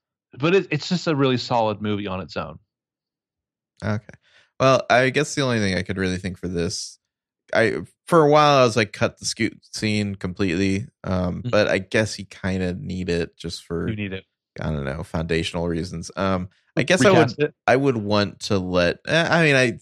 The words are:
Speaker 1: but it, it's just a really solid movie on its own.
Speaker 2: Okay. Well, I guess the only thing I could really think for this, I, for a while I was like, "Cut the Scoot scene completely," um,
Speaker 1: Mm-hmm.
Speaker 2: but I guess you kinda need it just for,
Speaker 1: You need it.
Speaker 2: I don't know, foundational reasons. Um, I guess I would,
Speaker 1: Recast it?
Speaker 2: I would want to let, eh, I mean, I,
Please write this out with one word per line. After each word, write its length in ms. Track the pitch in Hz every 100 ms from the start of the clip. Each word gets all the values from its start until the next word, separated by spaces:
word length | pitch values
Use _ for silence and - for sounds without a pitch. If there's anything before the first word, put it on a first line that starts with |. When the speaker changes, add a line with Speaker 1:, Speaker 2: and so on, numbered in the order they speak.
| _ _ _ -
Speaker 1:
but 160 | 147
it, 140 | 190 185
it's 180 | 151 -
just 200 | 180 175
a 80 | 147
really 220 | 135 127
solid 420 | - 123 110 104
movie 240 | 104 104 101
on 140 | 92
its 160 | 85 -
own. 220 | 78 85 _ _ _ _ _ _ _ _ _ _ _ _
Speaker 2:
Okay. 220 | - 104 - - _ _ _ _
Well, 240 | 131 131 -
I 200 | 117 131
guess 240 | 131 151
the 80 | -
only 160 | 131 117
thing 160 | 101
I 80 | 90
could 140 | 98 98
really 220 | 95 90
think 200 | 92 87
for 80 | 87
this, 520 | 90 85 - - - _ _ _ _ _
I, 220 | 98 110 67 95 _ -
for 160 | 170
a 40 | 151
while 300 | 151 147 143
I 60 |
was 120 | 123 113
like, 160 | 107
"Cut 260 | - 110 -
the 60 |
Scoot 360 | - - 110 - _
scene 440 | - 107 107 101 98
completely," 720 | 95 90 101 87 98 98 123 _
um, 340 | - 92 90 90
Speaker 1:
Mm-hmm. 60 | 120
Speaker 2:
but 180 | 107 104
I 100 | 92
guess 400 | 92 113 110 -
you 60 |
kinda 500 | 98 - 95 92 92
need 340 | 90 95 92 90
it 280 | 85 80 _
just 260 | 85 -
for, 240 | - 85 87
Speaker 1:
You 60 |
need 180 | 107 101
it. 120 | 95 - _ _ -
Speaker 2:
I 40 | 80
don't 140 | 76
know, 200 | 69 76
foundational 640 | 85 85 82 82 85 87 85
reasons. 420 | 82 87 85 85 -
Um, 320 | 95 95 92 _ _ -
I 60 |
guess 220 | - 175
I 60 | 208
would, 80 | 170
Speaker 1:
Recast 200 | 147 -
it? 160 | 147 - -
Speaker 2:
I 100 | 123
would 200 | 139 120
want 420 | 101 104 101 -
to 180 | - 101
let, 400 | 92 90 87 - -
eh, 220 | 160 165
I 120 | 165
mean, 100 | 160
I, 120 | 135 127 85